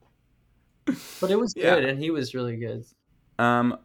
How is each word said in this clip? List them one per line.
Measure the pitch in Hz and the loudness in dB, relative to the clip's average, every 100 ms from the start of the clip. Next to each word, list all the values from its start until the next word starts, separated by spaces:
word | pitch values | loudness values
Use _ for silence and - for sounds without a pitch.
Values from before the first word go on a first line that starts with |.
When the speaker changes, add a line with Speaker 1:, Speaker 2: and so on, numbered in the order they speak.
| _ _ _ _ _ _ _ _ - 262 - - | _ _ _ _ _ _ _ _ -6 -6 -8 -4
Speaker 1:
But | 185 | 0
it | 202 | 2
was | 240 - | 2 0
Speaker 2:
Yeah. | 175 165 | 4 4
Speaker 1:
good, | 131 | 4
and | 135 | -2
he | 156 | -2
was | 156 120 | -2 -4
really | 127 123 117 | -4 -4 -4
good. | 117 117 117 _ _ _ _ - | -6 -8 -12 _ _ _ _ 0
Speaker 2:
Um, | 120 120 123 120 | 2 4 2 -2